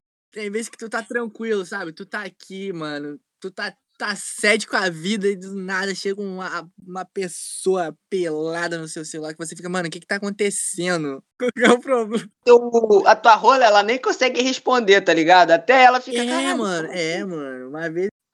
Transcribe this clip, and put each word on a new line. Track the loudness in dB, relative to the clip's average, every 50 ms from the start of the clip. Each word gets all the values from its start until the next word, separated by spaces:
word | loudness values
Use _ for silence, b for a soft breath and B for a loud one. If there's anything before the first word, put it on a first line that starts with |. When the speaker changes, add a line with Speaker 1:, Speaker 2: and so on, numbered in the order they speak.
| _ _ _ _ _ _
Speaker 1:
Tem | -14 -12 -10 -8
vezes | -6 -8 -8 -8
que | -14 -16
tu | -14 -8
tá | -8 -8 -8
tranquilo, | -6 -6 -6 -6 -8 -10 -10 -6 -4 -4 -4 -4
sabe? | -6 -10 -10 -10 -10 -12
Tu | -14 -18
tá | _ -12 -10 -10
aqui, | -10 -14 _ -20 -18 -14 -12 -10 -10 -8
mano. | -8 -8 -8 -8 -8 -10 -10 -14 -16 _ _ _ _
Tu | -16 -16
tá, | -12 -10 -10 -10 -10 _ _ _ _ -10
tá | -8 -8 -8
sede | -8 -10 -14 -10 -4 0 2 2 0 0
com | -2 -4
a | -2 -2 -2
vida | -4 -6 -6 -6 -4 -2 -2 -4
e | -4
do | -4 -8 -14 -12
nada | -12 -10 -8 -6 -6 -6 -6 -6
chega | -6 -6 -8 -6 -6
uma, | -8 -10 -10 -10 -10 -10 -10 -10 -12 -12 _ _ -20
uma | -16 -12 -12 -12
pessoa | _ -8 -8 -8 -8 -8 -12 -14 -14 -12 -6 -2 -2 0 0 -2 -4 -8 _ _ -6
pelada | -4 -4 -2 -2 -4 -4 -4 -4 -4 -4 -4 -4 -6 -6
no | -8 -10
seu | -12 -12 -12
celular | -12 -12 -12 -12 -12 -12
que | -12
você | -12 -12 -12
fica, | -12 -10 -6
"Mano, | -6 -4 -6 -6
o |
que | -8 -12
que | -10
tá | -8 -8
acontecendo? | -6 -6 -8 -4 -2 -2 -2 -2 -4 -8 -8 -6 -6 -4 -2 -2 -2 -2 -6 -8 -10 -14 _
<laughs> | _ -6
Qual | -4 -4 -2
que | 2 4
é | 4
o | 4 4
problema?" | 2 -2 -2 -2 -2 -2 -4 -6 -6 -8 _ _ 4
Speaker 2:
Então, | 6 6 6 6 4 0 2 4 6 4 6 8
a | 6 6
tua | 6 8 6 6
rola, | 6 6 4 4 6 6
ela | 6 6 6 4
nem | 4 0 -2
consegue | 0 -2 0 0 0 0 0 0 0
responder, | 0 -2 -2 0 0 2 2 4 6 4 4
tá | 6 4 2
ligado? | 2 6 6 8 8 8 6 4
Até | 2 4 4 6 8 8
ela | 8 6 4
fica, | 0 -2 -4 -4 -2
Speaker 1:
É, |
Speaker 2:
"Caralho, | -2 -2 -2 -2 -2 -2 -2
Speaker 1:
mano, | -2 -2 -4 -4 -6 -6
Speaker 2:
como | -6 -6
Speaker 1:
é, | -4 -4 -4
Speaker 2:
assim?" | -6 -6
Speaker 1:
mano. | -6 -8 -8 -8 -10 -10 -12 -12 -12
Uma | -10 -8 -8 -6
vez | -4 -4 -4 -4 -6 _ _ _